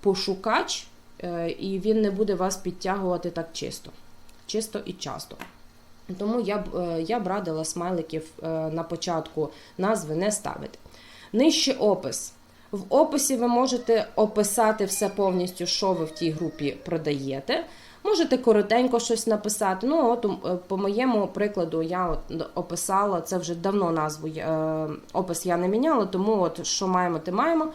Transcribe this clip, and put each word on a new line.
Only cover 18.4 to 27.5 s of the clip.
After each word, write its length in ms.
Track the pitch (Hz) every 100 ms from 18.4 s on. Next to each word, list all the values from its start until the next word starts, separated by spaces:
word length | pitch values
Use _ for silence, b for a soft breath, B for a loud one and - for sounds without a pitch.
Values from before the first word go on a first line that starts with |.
| 240 208 202 233 254 233
щось 280 | 220 226 226
написати. 600 | 214 214 208 196 185 247
Ну, 240 | 320 240
от, 140 | 233 208
м, 120 | - -
е, 100 | 180 -
по 100 | 190
моєму 500 | 196 208 254 220 202
прикладу, 540 | - 208 202 165 160
я 260 | 165 180 180
от 420 | 156 - 160 - -
описала, 640 | 180 170 - 196 202 180
це 160 | 165 185
вже 180 | 165 170
давно 360 | 196 202 175
назву, 360 | 165 156 151 156
е, 600 | 156 160 160 156 156 156 156 -
опис 320 | - 185 170 180
я 120 | 170
не 100 | 180
міняла, 380 | 214 302 285 190
тому 360 | 185 202 214
от, 240 | 170 165 151
що 200 | - 190
маємо, 320 | 180 180 160
те 120 | 160
маємо. 360 | 190 302